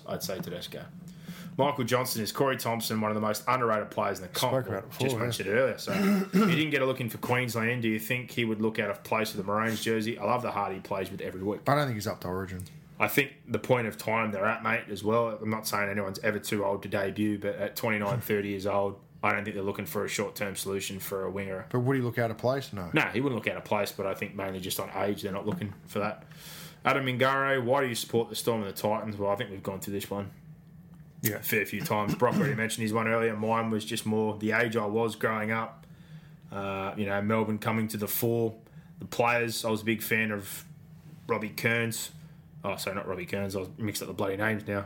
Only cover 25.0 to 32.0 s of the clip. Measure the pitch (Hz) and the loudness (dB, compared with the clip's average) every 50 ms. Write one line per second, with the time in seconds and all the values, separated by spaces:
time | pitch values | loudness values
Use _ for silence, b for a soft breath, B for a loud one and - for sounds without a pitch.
25 | 98 101 104 101 - 101 95 98 98 104 101 90 104 104 101 - - - - 107 | 0 0 0 0 -2 -4 -4 -4 -2 -2 -2 -2 -2 -4 -6 -8 -12 -6 -4 -2
26 | 101 107 - - B B B B B B B B B B B B - 131 135 139 | -2 -2 -4 -6 B B B B B B B B B B B B 2 2 2 4
27 | 135 131 127 120 131 131 135 135 135 139 139 131 120 113 131 139 135 123 117 110 | 2 0 2 4 4 4 6 4 4 4 2 2 4 4 4 4 4 2 0 -2
28 | - - - 117 117 110 110 - - 123 117 110 104 98 - - - 107 107 110 | -2 2 2 2 2 2 -2 -2 0 0 0 0 0 -2 -4 -2 0 0 0 0
29 | 107 110 101 101 101 98 101 101 123 104 98 95 92 104 98 95 - - 98 101 | 0 -4 -4 0 0 2 2 0 -2 -4 -8 -8 -6 -6 -6 -6 -4 -4 -4 -4
30 | 101 - 98 101 101 95 - - - - - - - - - - - - - - | -4 -4 -4 -4 -4 -6 -8 -14 -18 -20 -20 -20 -20 -20 -20 -20 -20 -20 -20 -20
31 | - - - - - 107 104 104 - - 117 107 98 - - 101 - - 110 107 | -20 -20 -6 -2 -2 0 0 -2 -2 0 2 2 2 0 -2 -4 -2 0 2 2